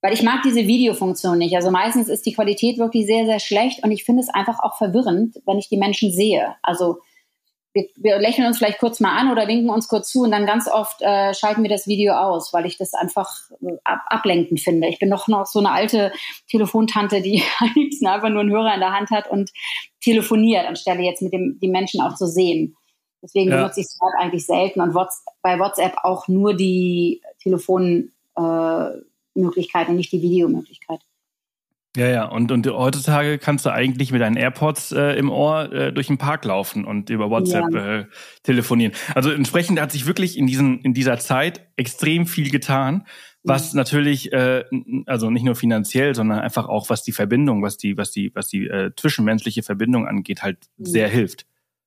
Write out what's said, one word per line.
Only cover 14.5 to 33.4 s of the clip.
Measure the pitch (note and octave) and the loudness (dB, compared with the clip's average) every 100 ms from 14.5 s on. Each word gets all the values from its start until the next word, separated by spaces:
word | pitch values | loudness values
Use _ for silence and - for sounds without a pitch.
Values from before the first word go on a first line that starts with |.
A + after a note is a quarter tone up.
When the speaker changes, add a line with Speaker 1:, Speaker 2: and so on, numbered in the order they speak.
| D#3 | 0
Speaker 1:
finde. | - E3 E3 | 2 2 0
Ich | E3 | 0
bin | G3+ | 0
doch | G3 - | 0 0
noch | G#3 G3 | 0 0
so | G#3+ | 0
eine | G3+ | 2
alte | F3+ A3 A3+ G3+ F#3+ - - _ | 2 2 2 0 -2 -14 -16 _
Telefontante, | A3+ G#3 A3 A3 G#3+ G3+ G3+ | 0 2 2 2 0 0 0
die | F#3+ G3+ - | 0 0 0
<laughs> | - | 0
am | A#3 D4 | 2 2
liebsten | C#4 - F#3+ | 0 0 0
einfach | G3+ A3 | 2 0
nur | G#3 | 2
einen | G#3 | 2
Hörer | G#3 A3 G3 | 2 2 0
in | |
der | F#3 G3 | 0 -2
Hand | G#3 | 0
hat | G#3+ - | -2 0
und | G3+ G3 - - - - _ | -4 -4 -6 -10 -10 -12 _
telefoniert, | - A3 - A3 A3+ G#3 E3+ | 2 2 4 4 4 4 0
anstelle | E3+ - F3+ | -6 -4 0
jetzt | F3+ F3 | -2 -2
mit | F#3 | -4
dem, | F#3 F3+ - | -2 -4 -2
die | F#3+ | 0
Menschen | F#3 F#3+ F3+ | 0 -2 -2
auch | D3+ - | -4 -2
zu | F3 | -2
sehen. | E3 F#3 D#3+ D#3+ - _ _ _ _ | 2 2 2 -2 -6 _ _ _ _
Deswegen | F#3 G3 F#3 | -4 0 4
Speaker 2:
Ja. | C3+ | 4
Speaker 1:
benutze | C3+ - | 2 -4
ich | - | -8
Skype | - F#3 - | -2 0 0
eigentlich | F3+ F3 D3+ | -2 -2 0
selten | F3 F#3+ F#3+ | 2 2 2
und | E3+ | 0
Whats-, | E3+ F#3 - - _ | 2 -2 -6 -14 _
bei | F#3 F3 | -2 0
WhatsApp | G3 G3 F3+ - | 0 0 -2 0
auch | F3+ F#3 - | -2 -2 0
nur | F#3+ G3+ | 2 2
die | F#3+ F#3+ F#3 F3+ F3 F3 - - - | 2 2 2 0 2 0 -2 -10 -8
Telefon-, | - F3+ - F#3 F#3 F3 - _ _ - | -2 -2 0 2 2 2 -2 _ _ -4
äh, | E3 E3 E3 E3 - - - _ _ - | -2 0 0 -2 -4 -8 -16 _ _ -2
Möglichkeit | F3+ F3 F3+ F3+ E3+ | 0 0 -2 -2 0
und | F3 | 0
nicht | F3 | 0
die | F#3 | -2
Videomöglichkeit. | E3+ F3+ E3 - - - - D#3+ _ _ _ _ _ _ _ _ _ - | 2 2 2 0 -6 -20 -14 -14 _ _ _ _ _ _ _ _ _ -2
Speaker 2:
Ja, | B2 | 0
ja. | B2 G#2+ | 0 -2
Und, | - A#2 | -2 0
und | B2+ B2+ | 2 0
heutzutage | - B2+ C#3 C3+ D3 D3 | 0 0 0 0 2 2
kannst | D3 | -2